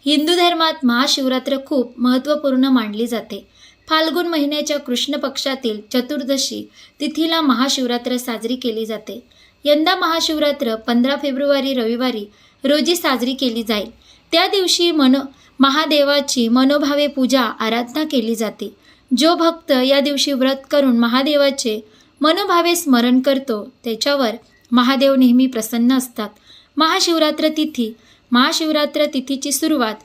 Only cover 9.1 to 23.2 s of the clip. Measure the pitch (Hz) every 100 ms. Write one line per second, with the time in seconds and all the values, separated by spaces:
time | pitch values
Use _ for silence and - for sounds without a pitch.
9.1 | 220 - _ _ _ 285 302 320 370 349
10.1 | 330 320 311 294 285 240 220 220 240 247
11.1 | 285 285 262 285 277 262 254 226 233 254
12.1 | 220 208 _ _ _ 262 294 294 349 330
13.1 | 254 247 269 262 226 220 214 185 - _
14.1 | _ _ 320 381 392 359 - 349 320 269
15.1 | 269 269 - _ _ 269 277 311 294 277
16.1 | 285 277 - 226 240 262 294 285 285 294
17.1 | 277 254 262 226 - 226 226 240 302 311
18.1 | 285 220 220 220 - 202 - _ _ _
19.1 | - 311 349 330 330 - 262 254 277 285
20.1 | 277 - 277 262 269 - 294 269 233 233
21.1 | 247 277 294 277 277 247 214 - _ _
22.1 | _ 294 339 403 349 339 349 320 247 240
23.1 | 254